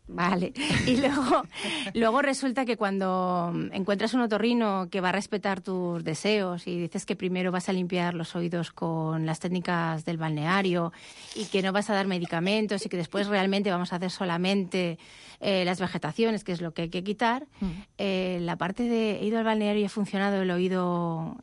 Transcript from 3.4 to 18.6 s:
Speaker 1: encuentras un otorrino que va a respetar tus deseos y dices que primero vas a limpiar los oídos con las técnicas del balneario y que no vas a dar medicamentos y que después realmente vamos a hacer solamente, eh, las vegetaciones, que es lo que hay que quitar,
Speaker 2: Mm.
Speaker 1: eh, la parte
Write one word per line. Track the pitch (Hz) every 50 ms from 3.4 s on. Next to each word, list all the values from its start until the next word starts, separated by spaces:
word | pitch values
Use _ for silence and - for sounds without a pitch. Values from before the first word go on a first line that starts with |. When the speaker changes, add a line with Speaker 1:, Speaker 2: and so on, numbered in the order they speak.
| 170 175 170 160 160 - -
Speaker 1:
encuentras | 196 185 196 202 196 214 220 233
un | 254
otorrino | 240 220 214 202 214 240 240 240 226 214 196 190 185 170
que | - 196
va | 180 180
a |
respetar | 175 196 208 - - 202 - 202 196 190
tus | 175 - 185 185 180 175 170 170 165
deseos | 165 160 - - 202 214 214 196 180 175 175 -
y | - 175 175
dices | 175 160 - 202 -
que | - 208 175
primero | - 185 180 180 185 185
vas | 175 185 180 -
a | 185
limpiar | 185 180 170 185 180 175 175 180
los | 170 165 - - 175
oídos | 170 170 170 170 165 -
con | - - 170 165 165 160 160 156 160 160 160
las | 160 160 -
técnicas | - 180 180 185 170 - 180 170 170 165 160 156 156
del | - 170 160
balneario | 160 160 156 151 147 160 185 196 196 190 175 180 170 170 - - - - - - - - -
y | 220 214
que | 175 - 196
no | 185 190 185
vas | 202 202 -
a | 214
dar | 196 196 196
medicamentos | 185 180 175 165 - 165 170 190 208 220 214 202 208 190 -
y | 208
que | -
después | 175 170 - - 196 202 202
realmente | 208 190 185 196 196 202 202 208
vamos | 180 175 180 -
a | - 175
hacer | 180 185
solamente, | - - 202 180 170 170 180 185 202 202 190 175 - 190 180 170 165 - - - - - - - - -
eh, | - - 196 185 180
las | 180 185 170
vegetaciones, | 151 139 - 170 - 147 156 - 226 226 220 196 -
que | - 180
es | 165
lo | 175 165 156
que | - 170
hay | 165
que | - 180 180
quitar, | 202 208 214 247 226 233 262 294 - _ -
Speaker 2:
Mm. | 208 185 165 185 208 - _ -
Speaker 1:
eh, | - 196 190 185 185 185 185 175
la | 175 170 180
parte | 180